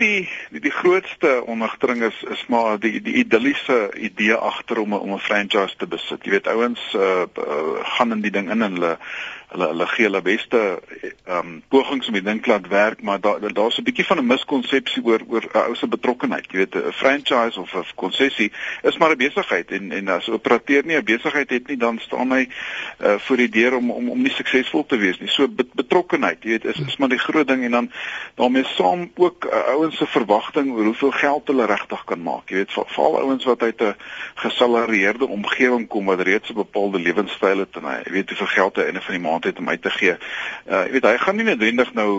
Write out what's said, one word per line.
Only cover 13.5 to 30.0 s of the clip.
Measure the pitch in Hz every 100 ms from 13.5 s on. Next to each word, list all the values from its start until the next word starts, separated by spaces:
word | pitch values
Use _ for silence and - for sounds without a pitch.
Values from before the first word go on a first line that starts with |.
daar's | 101 110 -
'n |
bietjie | 123 - -
van | 175
'n | 123
miskonsepsie | 135 - 143 123 135 127 -
oor, | 120 110 113
oor | 113
'n | - 110
ou | 90 120
se | 127
betrokkenheid. | 117 - 120 131 78 -
Jy | 92
weet, | 95 92
'n | 87
franchise | - 131 139 135 135 117 98
of | 87
'n | 92 82 -
konsessie | 92 - 135 - 208 - - -
is | 135 -
maar | 160
'n | 151
besigheid | 131 202 180 92 85
en, | 98 98
en | 82 98
as | 87 98
'n |
operateur | 110 - 117 - 139 147
nie | 156
'n |
besigheid | 107 113 156 143 135
het | 123 123
nie, | 139
dan | 117 113
staan | - 127 127
hy, | 131 127 - - - - -
eh, | - 101
voor | - 127
die | 120
deur | 107 120 127
om, | 120
om, | 113 120
om | 123
nie | 131
suksesvol | - - 127 123 156 147
te | 123
wees | 98 90
nie. | 98
So | - 135
bet-, | 110 123
betrokkenheid, | - 131 180 175 165 104 82
jy | 110
weet, | 110 113
is, | 113
is | 143 -
maar | 139
die | 123
groot | - 156 135
ding | 131
en | 123
dan | 120 120 - - - - -
daarmee | 123 131
saam | 127 - 185 180 175 -
ook, | 175 - -
eh, | 110 -
ouens | 139 160
se | 151